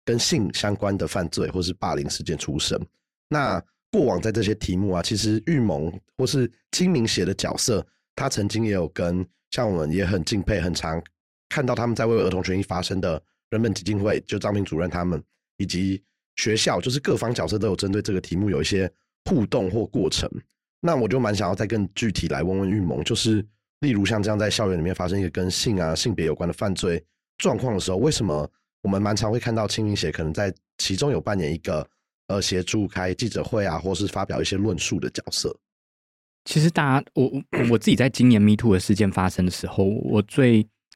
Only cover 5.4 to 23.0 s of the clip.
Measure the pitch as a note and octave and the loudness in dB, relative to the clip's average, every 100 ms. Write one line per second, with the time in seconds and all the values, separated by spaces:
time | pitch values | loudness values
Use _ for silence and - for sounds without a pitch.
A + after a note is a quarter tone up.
5.4 | E3 D#3 A2 D2 E2 F#2+ - - B2+ C#3+ | 0 2 2 0 -4 -8 -12 -4 -2 0
6.4 | A#2 - _ - F#3 D#3+ A2+ - F2 G2 | -2 -4 _ 0 2 2 2 0 0 -2
7.4 | - - - G2+ - _ _ - C3+ - | -4 -2 0 -2 -4 _ _ -6 -4 -2
8.4 | G2+ G#2+ A2 G2 D#2+ - F2 F2+ F#2 _ | -2 -2 0 0 -2 -2 -2 -2 -4 _
9.4 | _ - A#2 F2 D2+ F2+ F2+ G2 D#2 G#2+ | _ -2 0 0 0 0 0 0 0 -2
10.4 | F2+ G#2 F2 E2+ E2 E2 - _ _ _ | 0 0 0 -2 -4 -6 -8 _ _ _
11.4 | _ - B2+ A#2+ A#2+ A2+ A#2 A2+ F#2+ F2+ | _ -2 0 0 0 0 2 2 2 0
12.4 | F#2 F#2 F#2+ F2+ F2+ F#2+ F#2 D#2 - _ | 0 -2 -2 -4 -2 -2 -2 -4 -8 _
13.4 | _ A2 A#2 G2 F2+ G2+ G#2 - - G#2 | _ 0 0 0 -2 0 0 0 -2 -4
14.4 | G#2 G2+ F#2+ D#2 F2 E2+ F2+ D#2+ - _ | 0 -2 -2 -2 -2 -2 -2 -2 -6 _
15.4 | _ - F#2+ F2 F#2+ F#2+ - _ _ - | _ -8 -4 -2 -2 -2 -8 _ _ -4
16.4 | A2+ A2 - G2 B2+ C3+ E3 B2 A#2 B2 | 0 0 2 0 -2 -2 0 0 0 -2
17.4 | D#2+ G2+ G#2+ F2+ G2 G#2 G2+ F#2 - F2 | -2 0 0 0 0 -2 -2 -4 -2 -2
18.4 | G#2 D2 D#2 G2 F#2 - _ _ - E3 | 0 0 0 0 -2 -6 _ _ -2 0
19.4 | F#2+ C#3 F#2+ A2 G2+ - D#2 - - - | 2 0 0 -2 -2 0 0 -2 -4 -8
20.4 | - _ _ _ E3+ D3 A2 C3 A2 G#2 | -16 _ _ _ 0 2 2 2 2 0
21.4 | G#2+ G2+ G#2 A2+ F#2+ - A2+ F2 D#2+ C#2+ | 0 -2 -2 -2 -2 -2 -2 -2 -2 -2
22.4 | E2+ F#2+ G2 G#2 F2 B1+ | 0 0 0 0 0 -2